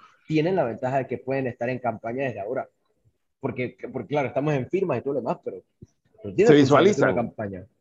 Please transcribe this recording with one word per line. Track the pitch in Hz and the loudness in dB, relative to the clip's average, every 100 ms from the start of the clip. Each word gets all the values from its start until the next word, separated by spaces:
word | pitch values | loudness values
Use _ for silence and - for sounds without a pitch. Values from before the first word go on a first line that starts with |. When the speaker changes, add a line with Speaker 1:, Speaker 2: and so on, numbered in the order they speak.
| - _ - | -20 _ -2
Speaker 1:
tienen | 156 160 | 0 2
la | 190 | 0
ventaja | 123 110 127 135 | 0 -2 -2 -2
de | 127 | -2
que | 120 | -8
pueden | 127 135 127 | -4 -4 -4
estar | - 120 | -4 -6
en | 123 | -4
campaña | 117 110 113 127 | -4 -6 -8 -4
desde | 135 104 | -4 -6
ahora. | 101 131 - _ _ _ _ _ _ _ | -6 -6 -8 _ _ _ _ _ _ _
Porque, | 131 117 123 - 120 | -6 -4 -8 -8 -12
porque, | 123 95 | -10 -4
claro, | 147 127 | -2 -2
estamos | 131 151 | -2 -2
en | 143 120 | -2 -2
firmas | 190 185 120 | -2 -2 -2
y | |
todo | 135 | -2
lo | 160 | -4
demás, | 117 175 | -4 -6
pero, | - 92 _ _ - _ _ _ | -8 -12 _ _ -20 _ _ _
pero | 104 | -6
tienes | 101 | 2
Speaker 2:
Se | |
Speaker 1:
que | |
hacer | 208 147 | 6 8
Speaker 2:
visualiza. | 135 139 190 185 98 | 8 6 6 4 2
Speaker 1:
una | 92 | 0
campaña. | 117 - 104 92 95 _ | -4 -6 -10 -10 -16 _